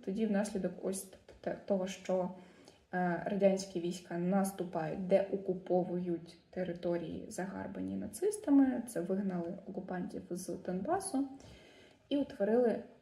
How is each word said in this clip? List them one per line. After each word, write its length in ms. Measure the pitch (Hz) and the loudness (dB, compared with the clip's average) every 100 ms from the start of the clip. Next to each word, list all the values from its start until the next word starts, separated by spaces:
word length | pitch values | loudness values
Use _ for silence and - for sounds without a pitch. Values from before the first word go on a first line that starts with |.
Тоді 220 | - 196 220 | -4 -2 2
внаслідок 460 | 196 214 202 180 - | 2 0 -2 -2 -2
ось 200 | - 190 | -4 -4
т-, 160 | - - - - | -8 -18 -20 -10
т-, 180 | - - - | -6 -6 0
того, 200 | 196 185 | 2 2
що, 440 | - - 185 180 - - - - - _ | -6 0 0 0 -6 -16 -20 -20 -20 _
е, 300 | 185 180 170 - | 0 0 0 0
радянські 540 | 202 196 190 - 175 | 6 6 6 0 -4
війська 380 | 175 175 - 170 | -2 -4 -4 -2
наступають, 880 | 175 196 196 - 175 170 160 - 180 | 2 4 2 0 -4 -2 -2 -2 4
деокуповують 1300 | 185 196 196 196 185 - 180 170 175 180 165 165 - _ | 6 6 -2 -2 -4 2 2 2 -2 -2 -2 -4 -20 _
території, 800 | - 175 175 175 170 170 170 - | -6 -4 -2 -2 -2 -2 -8 -8
загарбані 680 | - 190 196 196 190 190 196 | -6 -6 -6 -8 -6 -4 -4
нацистами, 840 | 196 - 392 415 - 277 262 240 - | -6 -2 -2 -2 6 8 8 4 -4
це 120 | 165 | -4
вигнали 580 | 180 190 202 180 170 - - | -2 0 0 -2 -4 -8 -8
окупантів 560 | 196 - 180 180 - - | -10 -6 -6 -6 -8 -8
з 180 | 180 - | -8 -6
Донбасу 800 | - - 185 202 370 - 269 277 - - - - - - - _ | -8 -4 -4 0 -2 0 -2 -2 -6 -18 -20 -20 -20 -20 -20 _
і 80 | 285 | 0
утворили 680 | 269 - 202 226 240 151 - - | 0 0 2 4 4 2 -4 -18